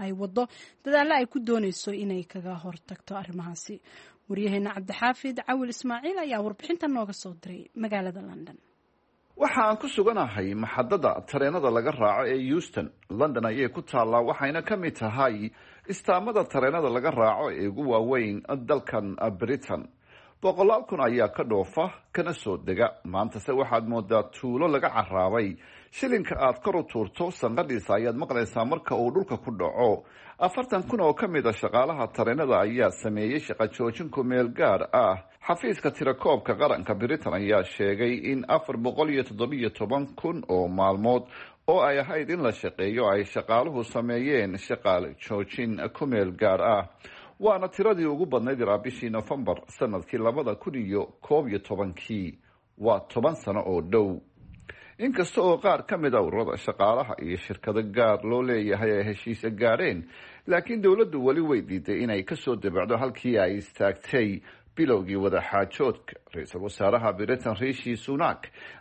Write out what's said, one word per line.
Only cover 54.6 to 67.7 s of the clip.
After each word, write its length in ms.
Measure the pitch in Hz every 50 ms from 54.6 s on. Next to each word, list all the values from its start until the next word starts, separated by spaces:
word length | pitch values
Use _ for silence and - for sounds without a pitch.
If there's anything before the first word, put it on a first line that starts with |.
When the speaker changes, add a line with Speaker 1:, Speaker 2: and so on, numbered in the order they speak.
| - - - - - - - -
Speaker 2:
Inkasta 440 | 214 269 - 190 175 - - - 180
oo 160 | 180 165 -
qaar 280 | - 196 170 - -
ka 100 | - 214 170
mid 160 | 151 139 123
ah 80 | 110 92
ururada 340 | 78 92 110 110 80 -
shaqaalaha 580 | 104 - 110 - - 98 107 117 127 143 117 - - -
iyo 140 | 82 90
shirkado 460 | 90 - - 101 - - 110 107 113 110
gaar 420 | 104 98 123 117 110 104 - -
loo 180 | 110 120 123 127
leeyahay 480 | 127 120 110 107 104 98 101 113 110 104 101
ay 60 | 98
heshiis 380 | 107 101 - - 117 113 - - 117 110 101
gaareen, 480 | 120 113 113 139 185 151 98 85 80 - - - - - - - -
laakiin 360 | - 175 175 175 - 233 220 196
dowladdu 420 | 190 190 220 226 185 160 139 123
weli 140 | 131 139 165
way 200 | 160 151 139 107 90
diiday 400 | 95 95 92 - - 101 90 120
inay 200 | 117 104 98 95
ka 120 | - 165
soo 200 | - - 135 120
dabacdo 400 | 98 95 98 87 95 90 107 120
halkii 420 | 113 131 127 113 - - 127 117 104
ay 180 | 92 90 101 101
istaagtay 800 | 98 - _ - 104 98 98 - - - - 127 113 104 98 - - - - - _ - -
bilowgii 400 | - 160 135 117 98 95 92 98
wada 240 | 98 98 98 92 87
xaajoodka. 720 | - - - 98 98 95 - - 143 123 104 - - - - - _ - -
Ra-iisul 280 | 85 71 - - 90 98
wasaaraha 500 | 104 - - 101 98 113 117 113 107 92
Britain 420 | 92 107 104 127 123 - 120 107 95
Rishi 360 | 127 135